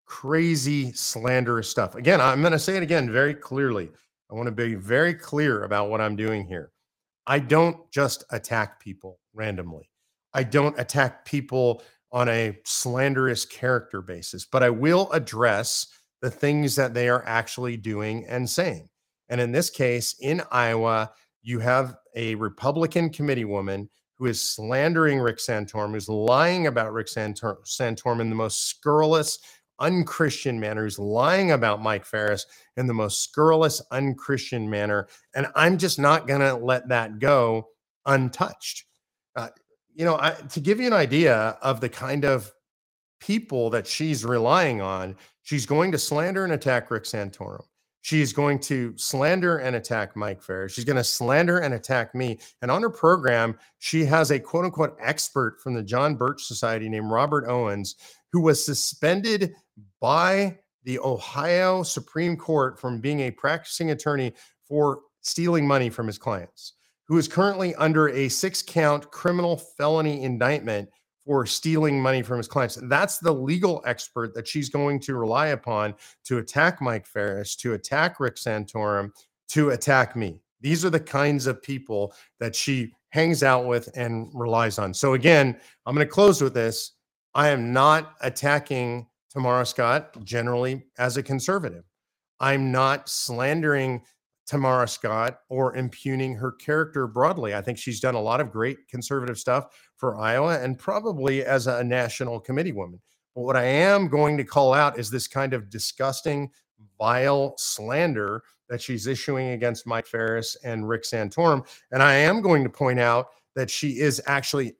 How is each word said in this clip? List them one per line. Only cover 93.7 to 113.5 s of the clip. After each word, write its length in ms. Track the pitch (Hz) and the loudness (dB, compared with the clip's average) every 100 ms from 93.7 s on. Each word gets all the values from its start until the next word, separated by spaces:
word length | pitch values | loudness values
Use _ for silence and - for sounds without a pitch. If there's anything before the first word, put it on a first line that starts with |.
| 143 131 123 - _ _ _ - | 0 0 -4 -8 _ _ _ -6
Tamara 420 | 143 131 127 120 | 0 2 4 2
Scott 520 | - 110 110 117 131 - | -2 -4 -2 -2 -4 -6
or 260 | 127 131 127 | -2 -2 -2
impugning 600 | 127 - 139 131 131 120 | -6 -6 -4 -2 -4 -4
her 160 | 127 | -8
character 560 | - - 151 156 143 127 | -8 -2 -2 -2 -4 -4
broadly. 480 | 110 143 180 113 101 | 2 2 2 -4 -4
I 60 | |
think 180 | 98 120 | -6 -8
she's 200 | - 113 | -8 -4
done 140 | 131 | -2
a 80 | 120 | 0
lot 200 | 107 123 | 0 0
of 100 | 135 | -2
great 360 | 107 117 135 _ | -4 -4 -6 _
conservative 520 | 123 120 139 123 113 | -12 -6 -6 -6 -6
stuff 300 | - 127 - _ _ _ | 0 0 -2 _ _ _
for 220 | 131 107 | -4 -2
Iowa 400 | 110 120 160 160 | 0 2 2 0
and 180 | 127 127 | -2 -6
probably 680 | - 202 220 165 135 135 | -4 -4 -4 -2 0 0
as 220 | 127 135 123 | 0 0 0
a 180 | 120 | -2
national 560 | 123 123 120 - 127 117 | 0 0 -2 -4 -6 -8
committee 320 | - 131 175 | -6 -4 -4
woman. 280 | 107 90 87 _ _ _ | -6 -8 -12 _ _ _
But 80 | - | -6
what 160 | 123 131 | 0 2
I 80 | 123 | 4
am 420 | 139 185 202 180 | 4 6 4 4
going 300 | 147 151 147 | 2 4 2
to 60 | |
call 280 | 131 147 135 | 0 4 6
out 280 | 135 147 131 | 6 4 2
is 100 | 110 | -4
this 180 | 123 - | -4 -4
kind 260 | 139 135 | -4 -2
of 180 | 127 101 | -4 -6
disgusting, 800 | 107 - - 135 131 160 143 139 _ _ _ 107 - | -8 -8 -4 -4 -2 -4 -4 -6 _ _ _ _ -4
vile 560 | 110 123 135 143 139 139 | 0 2 2 2 0 -4
slander 880 | - - 110 135 170 120 104 110 - _ - | -8 -6 -4 0 0 0 -2 -6 -10 _ -10
that 120 | 120 | -8
she's 260 | - 123 107 | -6 -6 -4
issuing 420 | 131 - 135 131 | -4 -4 -4 -2
against 380 | 123 120 117 - | -2 -2 -4 -4
Mike 180 | 113 - | -6 -4
Farris 500 | 117 113 117 113 - | -4 -2 -2 -4 -8
and 240 | 123 113 107 | -8 -6 -4
Rick 160 | 113 | -4
Santorum. 640 | - 117 104 123 170 143 - - _ | -4 -4 -4 2 4 2 0 -16 _
And 120 | 131 | 4
I 100 | 139 | 6
am 280 | 139 156 214 | 8 6 4
going 220 | 196 160 | 4 4
to 60 | 127 | 4
point 300 | - 135 127 | 0 0 2
out 300 | 120 120 127 _ _ | 4 2 0 _ _